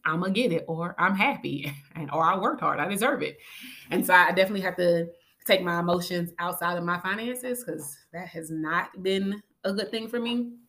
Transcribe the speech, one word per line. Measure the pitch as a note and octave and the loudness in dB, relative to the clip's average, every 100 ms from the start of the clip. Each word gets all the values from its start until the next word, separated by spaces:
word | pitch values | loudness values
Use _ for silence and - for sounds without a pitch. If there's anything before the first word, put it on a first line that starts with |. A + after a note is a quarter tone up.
I'ma | - E3 F#3 | 0 0 2
get | F#3+ B3 | 2 2
it, | E3 - | 0 -2
or | D#3+ F3 - | -6 -6 0
I'm | F3+ | 2
happy, | G3 A3+ C4 C#3+ C#3 C#3+ - | 4 2 0 -4 -6 -6 -10
<laughs> | - | -14
and, | D3+ C#3+ | -12 -4
or | D3+ | 2
I | D#3+ F#3+ | 2 4
worked | G#3+ D#4+ | 0 0
hard, | D#3+ D3 | 0 0
I | D#3+ | -2
deserve | G3+ A#3+ D4+ | 0 0 0
it. | D3+ - - - - - - | -2 -6 -20 -18 -18 -18 -4
And | F3+ | -2
so | - | 6
I | F3+ E3+ | 6 6
definitely | F3+ F#3+ G#3 | 6 4 2
have | F#3 F3+ | -2 2
to | F3 E3+ E3+ - _ _ - | 4 4 0 -8 _ _ 2
take | G3 | 2
my | F3+ E3+ | 4 0
emotions | F3 F3 F3 F3 F3 - | 2 0 0 -2 -4 -4
outside | F3 F3 E3+ F3 | -4 -2 -2 -2
of | |
my | F3 F3 | -2 -2
finances, | F#3 G3+ A#3 B3 B3+ A#3+ | -2 -4 -4 -6 -6 -6
'cause | - D#3+ D3 - _ | -6 -8 -10 -16 _
that | E3 F3+ | -14 -10
has | E3 D#3+ | -10 -8
not | D#3+ D#3 E3+ F#3+ F#3+ | -6 0 0 -2 -4
been | F#3 F#3+ G3 G3+ - _ | 0 0 0 -4 -10 _
a | G3 | -4
good | G3+ G#3 | -2 -2
thing | A3+ A3 | -4 -4
for | A#3+ | -4
me. | A#3 A#3+ A#3+ - | -2 -2 -4 -10